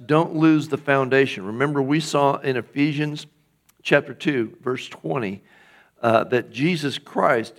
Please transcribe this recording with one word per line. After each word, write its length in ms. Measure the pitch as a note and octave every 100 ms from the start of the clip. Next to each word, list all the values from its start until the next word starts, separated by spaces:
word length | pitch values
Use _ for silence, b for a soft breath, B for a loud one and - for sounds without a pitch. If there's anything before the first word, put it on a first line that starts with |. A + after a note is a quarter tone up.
don't 300 | A#2 D3+ E3+
lose 320 | D#3+ D#3+ D#3 D3+
the 100 | C#3
foundation. 640 | - C#3 C3 C3+ C3 -
Remember, 380 | F#2+ A2+ C#3+ C#3+
we 180 | C3+ D#3
saw 380 | D#3 D3 C#3 C#3+
in 200 | C#3 B2
Ephesians 680 | G#2+ C#3 D3 C#3+ D3+ D3+ - _ _ _ _ _
chapter 320 | - D3 C#3
two, 420 | A#2+ - C3+ A2 -
verse 260 | B2+ B2+ -
twenty, 540 | - D#3+ D3 G2+ G2+ b b b b b _
uh, 240 | A#2 A2+
that 260 | - B2 G#2+
Jesus 480 | A2 D#3+ E3+ C#3+ A2
Christ 560 | - - E3+ B2 G#2+